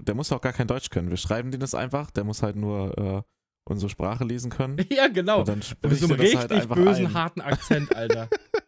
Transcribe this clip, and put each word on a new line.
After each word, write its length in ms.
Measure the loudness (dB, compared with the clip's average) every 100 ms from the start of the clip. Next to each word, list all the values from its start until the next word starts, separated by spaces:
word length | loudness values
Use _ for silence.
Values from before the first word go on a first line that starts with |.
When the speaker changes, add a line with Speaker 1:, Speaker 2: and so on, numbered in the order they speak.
Speaker 1:
der 140 | -4 -2
muss 120 | -2
doch 120 | -2
gar 120 | -2
kein 140 | -2 -2
Deutsch 240 | -2 -4
können. 180 | -4 -2
Wir 60 | -2
schreiben 360 | -2 -2 -4
den 80 | -6
das 120 | -4
einfach, 360 | -4 -2 -4 -4
der 140 | -4
muss 180 | -4 -2
halt 140 | -2 0
nur, 420 | -2 -2 -4 -2
äh, 240 | -2 -2 -6 _ _ _ -6
unsere 180 | -2 -2
Sprache 340 | -2 -4 -2
lesen 260 | -2 -4 -4
können. 260 | -4 -2 -2
Speaker 2:
<laughs> 140 | 0
Ja, 160 | 4 4
genau. 340 | 4 2 2
Speaker 1:
Und 80 | 2
dann 100 | -2
Speaker 2:
Mit 80 | -6
Speaker 1:
spricht 340 | -2 0 2
Speaker 2:
so 60 | 2
einem 140 | 4
Speaker 1:
er 40 |
das 100 | 4
halt 160 | 4 2
Speaker 2:
richtig 120 | 0
Speaker 1:
einfach 120 | 2 4
Speaker 2:
bösen, 300 | 6 6 2
Speaker 1:
ein. 80 |
Speaker 2:
harten 260 | 0 -2 -4
Akzent, 540 | -2 0 2 0 0
Alter. 340 | 0 0 0 -2
Speaker 1:
<laughs> 40 | -6 -2 -4